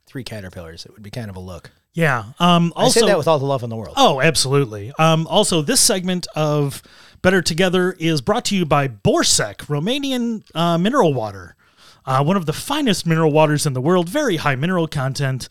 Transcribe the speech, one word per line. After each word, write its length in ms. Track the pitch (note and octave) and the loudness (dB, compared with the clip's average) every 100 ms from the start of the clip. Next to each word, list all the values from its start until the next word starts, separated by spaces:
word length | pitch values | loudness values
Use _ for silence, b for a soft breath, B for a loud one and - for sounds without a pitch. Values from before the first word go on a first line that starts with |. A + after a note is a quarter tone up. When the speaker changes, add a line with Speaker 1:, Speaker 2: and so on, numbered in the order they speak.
| _ | _
Speaker 1:
three 180 | C3+ | -14
caterpillars. 640 | A2+ A2 F#2+ F#2 E2 E2 - | -12 -12 -14 -14 -16 -16 -20
It 60 | |
would 100 | - | -20
be 80 | G#2 | -16
kind 180 | B2 A2 | -12 -12
of 80 | F#2 | -12
a 40 | |
look. 300 | F#2 E2+ - _ _ | -14 -16 -18 _ _
Speaker 2:
Yeah. 320 | - D#3+ B2+ G#2 - | -2 0 0 -4 0
Um, 340 | F3 E3+ E3+ - | 2 4 2 2
Speaker 1:
I 120 | A#3 | 2
say 120 | A3+ | 4
Speaker 2:
also 60 | A3 | 4
Speaker 1:
that 100 | F#3+ | 4
with 80 | D3 | 2
all 100 | D#3 | 0
the 60 | |
love 180 | C3+ C3+ | 0 -2
in 40 | A#2+ | -4
the 80 | A2+ | -8
world. 180 | G2 - | -6 2
Speaker 2:
Oh, 240 | B3+ C#3 | 2 4
absolutely. 720 | C#3 B2 C3 C#3 C3+ G#2 G#2 - | 2 2 0 0 0 -4 -8 0
Um, 280 | D#3+ D#3+ D#3+ | 2 2 2
also, 340 | F3+ G3+ F3 | 0 2 0
this 200 | D3 C4 | 0 2
segment 460 | - G3 F3+ F3+ - - | 2 0 -2 -4 -4 -4
of 460 | D3+ D3+ C#3+ - - B B B | 0 0 -2 -4 -16 B B B
Better 220 | F3+ F#3+ | 2 2
Together 500 | E3 D#3+ F#3 F#3 F3+ F3+ | 2 0 2 2 0 0
is 220 | D#3+ D#3 | -2 0
brought 220 | C3 G#3+ - | 0 -2 0
to 100 | G3 | -2
you 80 | |
by 240 | E3 D3 C#3 | 2 2 0
Borsec, 680 | G#2+ - D#4+ - - A2+ G2 - | -2 0 2 2 0 -2 -8 -6
Romanian, 760 | D3 F3 C#4 C#4 B3+ A#3 A3 - | -4 -2 -2 -2 -2 -4 -6 -8
uh, 240 | - E3+ E3+ | -2 0 2
mineral 340 | F#3 C4+ F3+ | 2 2 2
water. 440 | C3 G#2+ G2 E2+ - b b b b - | 0 -4 -10 -18 -20 b b b b -2
Uh, 160 | C3 | 0
one 120 | C#3+ G3 | 2 0
of 100 | D3+ | -2
the 60 | |
finest 540 | D3 - C#4+ C#4 F#3 E3 | -6 -4 0 0 0 0
mineral 240 | D#3+ D#3+ | 2 2
waters 340 | D3 D#3 D3 D3+ | 4 4 2 -2
in 80 | |
the 60 | B2+ | -2
world, 280 | C3+ F#3 E3+ | 2 2 0
very 280 | C#4 C#4+ E3 | 0 0 0
high 200 | D3+ C3 | -2 -2
mineral 300 | D#3+ F#3 E3 | -2 -2 -2
content, 600 | D3+ C3 C3 C#3 C3 - | -4 -4 -4 -4 -4 -8